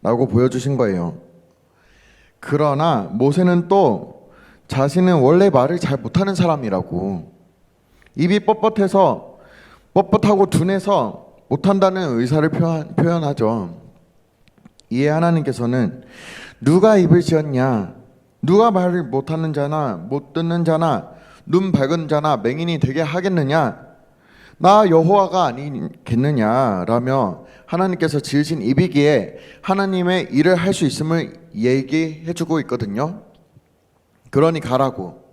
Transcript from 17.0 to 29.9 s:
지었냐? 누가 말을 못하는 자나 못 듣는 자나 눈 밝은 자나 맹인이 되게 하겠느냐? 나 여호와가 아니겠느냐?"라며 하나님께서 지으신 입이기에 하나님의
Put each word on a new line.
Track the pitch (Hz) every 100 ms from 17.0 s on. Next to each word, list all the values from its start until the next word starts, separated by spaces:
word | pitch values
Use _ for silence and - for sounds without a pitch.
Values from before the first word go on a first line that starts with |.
| 175 175
지었냐? | 170 160 151 131 131 117 92 - - _ _ _
누가 | 139 190 233
말을 | 190 180 180
못하는 | 143 131 135 160 160
자나 | 147 143 151 143 92
못 | 90 139 139
듣는 | - 165 170
자나 | 165 160 165 120 - - - - -
눈 | 165 190
밝은 | 156 135 165 151
자나 | 151 151 139
맹인이 | 107 139 170 160
되게 | 127 135
하겠느냐? | 156 170 185 175 135 156 135 - - - _ _ _ _ - _
나 | 175 208 208
여호와가 | 165 165 202 190 185 160
아니겠느냐?"라며 | 123 147 135 - - - 113 139 143 107 120 131 95 87 117 123 135 107 85 - - -
하나님께서 | 170 190 180 160 147
지으신 | - 143 147 160
입이기에 | 107 135 180 143 143 139 95 - - -
하나님의 | - 190 196